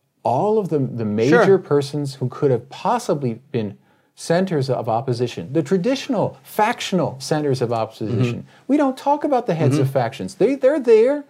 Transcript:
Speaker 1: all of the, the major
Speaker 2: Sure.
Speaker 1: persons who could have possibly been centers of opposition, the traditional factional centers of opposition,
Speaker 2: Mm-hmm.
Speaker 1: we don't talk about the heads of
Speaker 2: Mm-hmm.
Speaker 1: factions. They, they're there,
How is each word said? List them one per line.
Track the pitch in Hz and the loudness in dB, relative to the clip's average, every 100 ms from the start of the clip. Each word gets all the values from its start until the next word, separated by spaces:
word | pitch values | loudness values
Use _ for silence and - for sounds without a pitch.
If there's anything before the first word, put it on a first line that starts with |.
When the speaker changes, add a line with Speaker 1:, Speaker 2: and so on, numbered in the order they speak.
| _ _ | _ _
Speaker 1:
all | - 127 202 220 | -2 0 0 0
of | 180 | 0
the, | 156 | -2
the | 127 120 | -2 -4
major | 107 104 120 160 | -2 0 4 6
Speaker 2:
Sure. | 196 190 | 6 4
Speaker 1:
persons | - 143 139 151 143 - | 4 0 0 -4 -6 -4
who | 123 | -6
could | - 147 | -2 0
have | 117 - | 0 -2
possibly | - 190 233 - 160 131 113 _ | -6 -2 -2 -2 -2 -2 -6 _
been | 120 104 - _ _ _ | -6 -6 -8 _ _ _
centers | - - 170 190 156 135 | -12 -2 0 0 -2 0
of | 123 113 | -2 -2
opposition, | 113 131 120 123 - 87 | -2 -2 -2 -2 -6 -4
the | 151 | -2
traditional | 160 190 196 269 - 220 120 - | 0 0 0 -2 -2 -2 -2 -6
factional | - - 214 240 - 185 131 - | -10 -2 -2 -2 -2 -2 -2 -4
centers | - 156 147 131 | -4 -2 0 0
of | 117 | 0
opposition, | 117 107 - 110 117 120 92 | -2 -4 -6 -4 0 0 -2
Speaker 2:
Mm-hmm. | - - - | -12 -14 -2
Speaker 1:
we | 294 | 2
don't | 269 262 | 2 0
talk | 285 294 | 0 0
about | 302 254 233 | 2 0 0
the | |
heads | 160 131 147 | 0 2 2
of | 135 | 2
Speaker 2:
Mm-hmm. | |
Speaker 1:
factions. | 135 117 - 92 - | 0 -2 -4 -8 0
They, | 220 | 0
they're | 277 262 311 | 2 2 2
there, | 240 220 240 294 277 | 4 6 6 2 -4